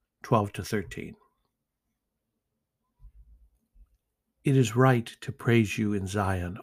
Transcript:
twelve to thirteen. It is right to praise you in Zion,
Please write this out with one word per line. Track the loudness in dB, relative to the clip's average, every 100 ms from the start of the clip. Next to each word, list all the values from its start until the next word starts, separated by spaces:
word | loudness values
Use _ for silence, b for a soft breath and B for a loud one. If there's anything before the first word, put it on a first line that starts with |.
| _ _
twelve | -2 0 0
to | -6
thirteen. | -6 -6 -6 -10 -14 -16 _ _ _ _ _ _ _ _ _ _ _ _ _ _ _ _ _ _ -20 -20 -20 -20 _ _ _ _ -20 _ _ _ _ _
It | 2 4
is | 4 4
right | 4 4 0 -10
to | -14
praise | -6 2 4 4 0
you | -2
in | -2 -4
Zion, | -2 -2 -2 -4 -10